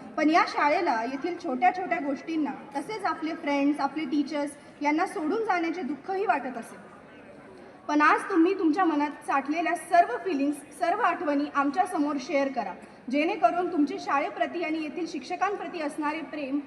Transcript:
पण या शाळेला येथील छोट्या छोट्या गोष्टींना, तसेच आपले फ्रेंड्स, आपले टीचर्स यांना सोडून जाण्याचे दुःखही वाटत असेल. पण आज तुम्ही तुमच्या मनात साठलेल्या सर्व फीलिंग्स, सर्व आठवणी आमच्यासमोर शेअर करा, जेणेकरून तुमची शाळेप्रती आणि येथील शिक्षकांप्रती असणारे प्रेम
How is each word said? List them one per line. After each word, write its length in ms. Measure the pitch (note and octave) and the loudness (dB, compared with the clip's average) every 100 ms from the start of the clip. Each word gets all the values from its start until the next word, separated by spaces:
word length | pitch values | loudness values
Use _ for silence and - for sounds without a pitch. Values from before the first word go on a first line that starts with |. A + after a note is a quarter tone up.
| - - | -10 2
पण 140 | D4+ | 4
या 140 | E4+ G#4+ | 4 4
शाळेला 560 | - D4 E4+ E4 A#3+ | 2 2 4 2 0
येथील 340 | B3 C#4 E4+ F4 | -2 -4 -4 -4
छोट्या 360 | E4 B3+ F4+ F#4 | -4 2 2 2
छोट्या 220 | F4+ D#4+ | -2 -2
गोष्टींना, 800 | C#4+ - - D#4+ C#4+ - - C#4 | -2 -4 -4 -2 -2 -6 -8 -8
तसेच 240 | C#4+ A4 | -6 -4
आपले 300 | E4+ F4 D#4 | -4 -2 -4
फ्रेंड्स, 460 | E4 D4 C#4 C#4+ D4 | -4 -2 2 2 2
आपले 240 | C#4 D4+ | -2 -2
टीचर्स 460 | D#4+ D4 C#4 D4+ C#4+ - - - | -2 0 0 -2 -4 -6 -18 -4
यांना 240 | C#4+ D#4 F4 | 0 2 0
सोडून 380 | F4+ D#4 A4 | -2 -2 0
जाण्याचे 380 | A4 F4+ E4 E4 | 2 0 0 -2
दुःखही 440 | B3+ C#4+ - F#4+ G#4 | -4 -6 -4 0 2
वाटत 300 | C#4+ C4 A#3+ | 0 -2 -8
असेल. 220 | - G3+ - - - - - - - - - - - | -12 -16 -18 -20 -20 -20 -20 -20 -20 -20 -20 -14 -2
पण 120 | D4+ | 4
आज 200 | D4+ G#4+ - | 6 6 4
तुम्ही 280 | F4+ E4+ G4 | 4 6 6
तुमच्या 260 | D#4+ D4+ | 2 4
मनात 260 | E4+ D4 D4 | 4 2 0
साठलेल्या 680 | - - C#4 C4+ E4 E4 E4+ | -2 -2 0 0 0 0 -2
सर्व 400 | - F4 G4 A#4+ | 4 4 6 0
फीलिंग्स, 340 | F#4+ C#4 C#4+ D4 | -2 0 0 -2
सर्व 420 | - - E4+ G4+ | -10 -4 -2 2
आठवणी 440 | - - D4+ C#4+ D4 | 2 0 0 0 0
आमच्यासमोर 600 | C#4+ C#4+ F#4 F#4+ F4+ D4 D4 | 0 0 2 0 0 0 -2
शेअर 280 | - C#4 C4+ | -2 0 0
करा, 260 | B3 G3 - - - - | -2 -6 -8 -16 -14 -2
जेणेकरून 600 | C#4+ D#4+ G#4 F4 E4+ F4+ | 0 0 2 2 2 0
तुमची 220 | D4 C#4+ - | 0 0 0
शाळेप्रती 600 | G#4 C#4+ D#4+ F4+ D#4 E4+ | -2 0 -2 -2 -4 -2
आणि 160 | D#4 D#4 | -4 -4
येथील 280 | D4+ C4 E4 | -4 -6 -6
शिक्षकांप्रती 720 | D4+ - F4+ F#4+ G#4 F4 F4 | -8 -8 -2 -2 -2 -6 -6
असणारे 400 | D4 D4 D4 D#4+ | -6 -4 -4 -4
प्रेम 400 | D4 D4+ C4 C#4+ | -8 -8 -4 -4